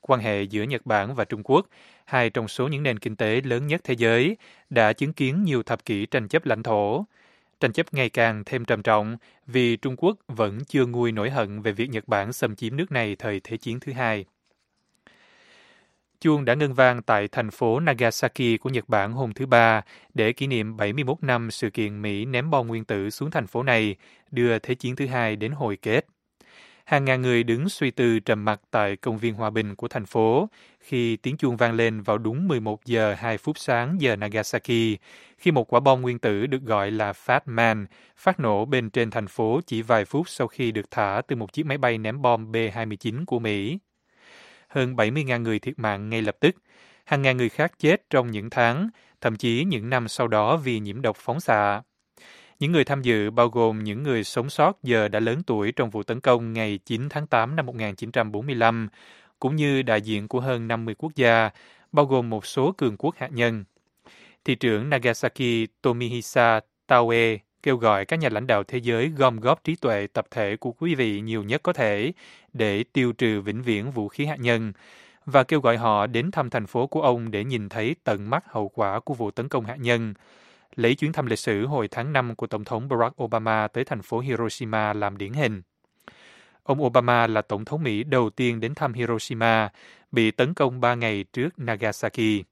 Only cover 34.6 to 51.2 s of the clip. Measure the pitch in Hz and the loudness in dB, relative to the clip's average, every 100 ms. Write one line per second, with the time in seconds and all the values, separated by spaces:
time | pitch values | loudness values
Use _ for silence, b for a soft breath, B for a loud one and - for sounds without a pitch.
34.6 | - 117 113 104 B B B B - 147 | 0 2 2 -2 B B B B 2 2
35.6 | 113 120 139 131 127 120 120 101 123 135 | 4 4 4 4 2 -2 0 0 0 -2
36.6 | 135 107 98 107 104 98 - 131 - 113 | 0 0 0 -2 -2 -4 0 0 0 2
37.6 | 117 110 101 b b _ - 180 123 101 | 2 2 -4 b b _ -2 0 0 0
38.6 | 110 131 117 127 113 117 104 - 110 123 | 0 -2 -2 -2 -2 -2 -8 -2 0 0
39.6 | 175 113 113 113 98 139 175 - 120 - | -2 -6 2 2 2 -2 -4 -4 -6 -2
40.6 | 123 110 101 - 104 101 - 127 104 - | -4 -2 -6 -2 0 -2 -4 -6 -6 -6
41.6 | 156 139 131 113 110 123 131 117 110 113 | -4 0 0 0 -4 -2 2 2 0 -2
42.6 | 113 110 113 107 117 113 175 123 113 104 | -2 -2 -6 -6 -6 -6 -4 -2 -2 -2
43.6 | 98 185 _ _ B B B B B B | -4 -6 _ _ B B B B B B
44.6 | B 143 127 123 107 135 139 120 113 107 | B -2 -2 0 0 0 -2 -2 -2 -4
45.6 | - - 113 101 104 113 107 - 147 190 | -4 -6 -4 -4 -4 -4 -4 2 0 0
46.6 | b b b b - 143 135 127 120 - | b b b b -4 0 2 2 0 0
47.6 | 160 _ 151 185 _ 139 120 110 107 - | -4 _ 2 2 _ 0 0 -4 -6 0
48.6 | 117 123 214 b b b 123 110 123 117 | 2 2 -4 b b b -2 0 0 0
49.6 | 175 135 110 127 117 - 120 107 107 160 | 0 -2 0 -2 -2 -2 0 2 4 2
50.6 | 135 113 104 101 127 104 | 0 -4 -4 -4 -4 -4